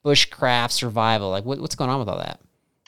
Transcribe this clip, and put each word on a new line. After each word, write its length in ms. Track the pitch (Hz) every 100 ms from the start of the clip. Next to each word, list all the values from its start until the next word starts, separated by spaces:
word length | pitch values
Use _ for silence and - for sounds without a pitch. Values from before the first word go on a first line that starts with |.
bushcraft 680 | 147 143 - - 127 120 117
survival? 580 | - 120 110 113 110 98
Like, 160 | 95 117
what, 140 | 139
what's 160 | - -
going 140 | 131
on 80 | 135
with 100 | 104
all 80 | 87
that? 220 | 50 50 _ _ _ _